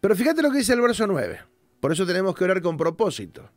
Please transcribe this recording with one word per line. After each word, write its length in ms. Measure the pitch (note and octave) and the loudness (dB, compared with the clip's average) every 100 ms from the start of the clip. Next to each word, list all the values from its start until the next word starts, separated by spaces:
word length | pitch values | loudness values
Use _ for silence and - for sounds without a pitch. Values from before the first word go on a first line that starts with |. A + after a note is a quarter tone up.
Pero 140 | D4 | 2
fíjate 280 | G3 B3+ D#4+ | 2 2 2
lo 80 | D4+ | 2
que 80 | C#4 | 2
dice 160 | A#3 | 0
el 60 | B3 | 2
verso 260 | A#3+ A3+ G#3+ | 2 2 0
nueve. 340 | F3 G2 - - _ _ _ | 0 -2 -8 -16 _ _ _
Por 120 | C3+ | -2
eso 140 | D#3+ F#3 | 0 0
tenemos 280 | F3 F#3+ | 0 -2
que 100 | E3+ | 0
orar 160 | F3+ F#3 | 0 0
con 140 | F3 D#3+ | 0 0
propósito 760 | E3 E3 G#3+ B2+ F#2 - - | -2 0 -2 -2 -12 -14 -20